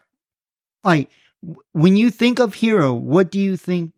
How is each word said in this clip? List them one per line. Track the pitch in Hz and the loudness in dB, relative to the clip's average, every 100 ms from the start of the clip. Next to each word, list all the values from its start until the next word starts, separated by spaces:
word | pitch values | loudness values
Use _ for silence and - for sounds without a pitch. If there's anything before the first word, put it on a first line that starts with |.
| _ _ _ _ _ _ _ _ | _ _ _ _ _ _ _ _
Like, | 196 160 135 _ _ _ | 0 0 -2 _ _ _
w-, | 170 160 _ | -20 -20 _
when | 170 175 196 | 0 2 4
you | 240 | 2
think | - 240 240 | 0 -2 0
of | 233 - | -2 -2
hero, | 226 214 139 120 | 0 2 0 -2
what | 127 165 185 | -2 0 0
do | 196 | -2
you | 196 185 | -4 -4
think? | - 180 165 | -4 -6 -6